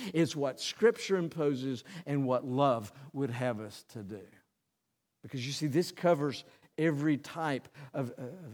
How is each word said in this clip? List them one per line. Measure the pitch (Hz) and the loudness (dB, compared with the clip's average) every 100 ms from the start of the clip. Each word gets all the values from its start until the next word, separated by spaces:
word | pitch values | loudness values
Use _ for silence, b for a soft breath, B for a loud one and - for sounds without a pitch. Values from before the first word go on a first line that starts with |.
| 226 | -2
is | 165 160 | 2 2
what | 151 139 127 | 2 -2 -2
Scripture | - - 220 226 - 190 | -6 4 4 4 0 0
imposes | 165 165 147 131 135 123 - 185 143 | 0 0 0 0 -2 -6 -8 -12 -2
and | 143 | 0
what | 131 127 135 | 2 2 2
love | 127 139 117 104 B 135 | 4 4 4 -2 B -12
would | 135 135 | -4 -4
have | 120 127 110 | 0 -2 -2
us | 104 - - | -6 -12 -16
to | 120 | -12
do. | 98 104 90 - _ _ _ _ _ _ _ _ | -10 -12 -14 -20 _ _ _ _ _ _ _ _
Because | - 135 123 | -10 -6 -6
you | |
see, | 135 151 | -4 0
this | 143 175 | 2 0
covers | - 175 160 143 123 - b b - | 2 4 4 2 -4 -10 b b 0
every | 160 143 156 143 | 2 2 2 2
type | - 170 160 131 - B 139 | -2 -4 -2 -2 -6 B -10
of, | 151 123 - | -4 -4 -6
of, | 127 180 156 | -10 -10 -14